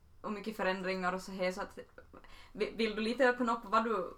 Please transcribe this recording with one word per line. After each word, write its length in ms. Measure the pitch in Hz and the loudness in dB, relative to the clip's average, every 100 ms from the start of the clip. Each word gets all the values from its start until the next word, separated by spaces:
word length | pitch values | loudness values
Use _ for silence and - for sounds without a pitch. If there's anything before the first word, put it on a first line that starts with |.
| - - | -20 -10
och 100 | 185 | -6
mycket 260 | 202 208 214 | -6 -6 -2
förändringar 560 | 185 190 185 190 185 | 0 0 0 -2 0
och 80 | 185 | -2
så 100 | 190 | -4
här, 200 | 190 185 | -2 -2
så 100 | 190 | -2
att 180 | 190 - - - - - - - - | -6 -10 -18 -18 -20 -20 -20 -20 -12
vi-, 200 | 180 208 - | -4 -4 0
vill 200 | 220 208 | 0 0
du 60 | |
lite 280 | 220 240 254 | 0 6 6
öppna 240 | 247 233 | 6 2
upp 60 | 240 | 0
vad 200 | 202 220 | 2 2
du, 300 | 226 202 - | 4 0 -2